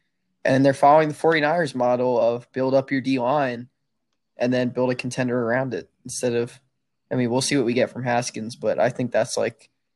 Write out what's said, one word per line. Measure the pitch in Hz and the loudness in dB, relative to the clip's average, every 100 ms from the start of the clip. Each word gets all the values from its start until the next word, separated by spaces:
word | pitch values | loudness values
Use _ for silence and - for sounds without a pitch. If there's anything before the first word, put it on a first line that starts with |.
| _ _ _ _ | _ _ _ _
and | - 135 | 0 4
they're | 139 | 4
following | 131 143 156 156 | 6 6 6 4
the | |
forty-niners | 151 160 160 147 175 143 | 0 2 2 2 0 -2
model | 127 123 123 127 117 | 0 0 2 0 2
of | 117 120 - | 2 0 -8
build | 131 131 | -4 0
up | 135 131 | 0 0
your | 135 | -4
D | 123 131 | -2 -2
line | 120 147 131 120 127 _ _ _ _ _ _ - | 0 0 -2 -4 -12 _ _ _ _ _ _ -4
and | 123 | -2
then | 127 123 | 0 -2
build | 123 127 | -2 -2
a | |
contender | 123 127 131 123 123 | -2 -6 -4 -2 -2
around | 113 127 131 | 0 -2 -2
it | 90 - _ | -6 -10 _
instead | 127 - 123 | -14 -6 -2
of, | 117 123 - _ _ _ _ - | -2 -4 -10 _ _ _ _ -6
I | |
mean, | 127 120 | -2 0
we'll | 127 | 0
see | - 143 | 0 -2
what | 120 | 0
we | |
get | 120 110 | 0 -2
from | 120 | -2
Haskins, | 123 120 120 - 110 - | -2 -2 -2 -10 -12 -6
but | 107 67 | -4 0
I | 120 | -2
think | - 123 | -2 -2
that's | 110 117 117 | -2 -2 -2
like, | 110 - _ _ _ | -4 -6 _ _ _